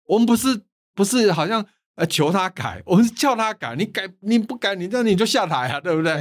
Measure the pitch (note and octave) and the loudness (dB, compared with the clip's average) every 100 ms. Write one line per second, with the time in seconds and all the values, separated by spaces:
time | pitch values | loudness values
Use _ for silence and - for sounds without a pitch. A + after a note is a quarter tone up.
0 | - G3+ A#3 A#3 C4 A#3 - _ _ - | -2 2 4 2 2 -4 -8 _ _ -2
1 | G3+ B3+ G#3+ E3+ D#3+ A3+ G3+ _ _ - | 0 2 2 2 0 -2 -6 _ _ -6
2 | E3+ - D3 F#3+ F#3 - A2+ - - F#3 | -2 0 2 2 -2 -4 -10 -10 0 4
3 | A#3 A#3 C#4+ A#3 A3 G#3+ B2 A#2+ G#3 - | 4 2 0 0 -2 -4 -8 -4 -6 -6
4 | F#3+ F#3 G3+ A#3 A3 B3 G3+ G3 F3 B3 | -10 -10 0 0 0 -4 -4 -4 -4 -2
5 | A3+ F#3 A3 B3+ F#3 C#3+ B2 C#3+ F3 D#3+ | 2 2 2 0 0 -2 -2 -4 -2 0
6 | D#3+ D#3 | 0 -2